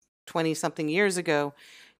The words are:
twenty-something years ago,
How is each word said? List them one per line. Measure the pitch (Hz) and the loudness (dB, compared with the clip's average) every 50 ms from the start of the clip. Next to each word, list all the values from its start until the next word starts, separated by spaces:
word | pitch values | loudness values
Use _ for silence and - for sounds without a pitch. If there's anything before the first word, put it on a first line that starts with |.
| _ _ _ _ _ | _ _ _ _ _
twenty-something | - - 175 160 160 151 - - 160 - - 156 | -6 -4 -2 0 0 0 -2 -2 -4 -4 -4 -4
years | 151 156 190 208 196 180 | -2 0 2 2 2 0
ago, | 180 170 165 151 147 143 143 - - - - - - - - _ _ | 0 0 2 2 2 2 0 -4 -10 -20 -20 -20 -20 -20 -20 _ _